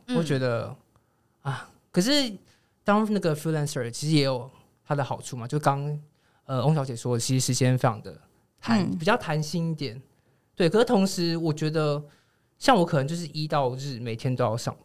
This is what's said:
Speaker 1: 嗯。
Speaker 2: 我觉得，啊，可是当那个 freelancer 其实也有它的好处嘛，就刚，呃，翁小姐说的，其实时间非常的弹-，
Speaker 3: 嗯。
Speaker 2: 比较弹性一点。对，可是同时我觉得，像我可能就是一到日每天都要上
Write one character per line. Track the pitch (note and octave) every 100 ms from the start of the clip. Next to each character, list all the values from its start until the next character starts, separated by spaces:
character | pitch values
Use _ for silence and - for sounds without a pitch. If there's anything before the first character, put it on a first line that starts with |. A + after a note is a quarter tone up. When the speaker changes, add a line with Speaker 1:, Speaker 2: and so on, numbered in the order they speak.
| -
Speaker 1:
嗯。 | B3
Speaker 2:
我 |
觉 | D#3+ C#3
得， | B2+ A#2 G#2 C3+ _ _ _ _ _ _
啊， | C#3 B2+ - _ _
可 | F3
是 | G#3+ D4 B3+ F#3+ _ _ _ _
当 | - G#3 G#3+
那 | G#3
个 | F3
freelancer | D3 E3 D#3 D3 C#3 A#2
其 | - D3+
实 | D#3
也 |
有 | C3+ B2+ B2+ - _ _ -
它 |
的 | C#3+
好 | C3 B2
处 | - B2
嘛， | A#2+
就 | D3+
刚， | C#3+ C#3 D3 D3 - _ _ _ -
呃， | C3 C3
翁 | D#3
小 |
姐 | C3+
说 | A#2 B2 A#2+
的， |
其 | A#2 C3
实 | -
时 | B2
间 | B2+ B2+
非 |
常 | B2+ G#2+
的 | F#2+ C#2+ _ _ _ _
弹-， | - A3
Speaker 3:
嗯。 | F3 F#3
Speaker 2:
比 | D#3+
较 | A#3+
弹 | - D3+
性 | D3+ E3+ E3
一 |
点。 | D#3 C3+ A#2+ - _ _ _ _
对， | - E3+
可 | G#3+
是 |
同 | B3 G#3 F#3+
时 | F#3 E3+ E3
我 | E3
觉 | D3+ D#3
得， | D#3+ D3+ D3 D3 _ _ _ _ _
像 | - A#3
我 |
可 | E3+ D3+
能 | C3+
就 | E3+
是 | E3
一 | D3+ D#3
到 | D3+ B2+ C3
日 | C#3+ A#2+
每 | A#2+ A2+
天 | C3+ B2+
都 |
要 | A#2+ A2
上 | - -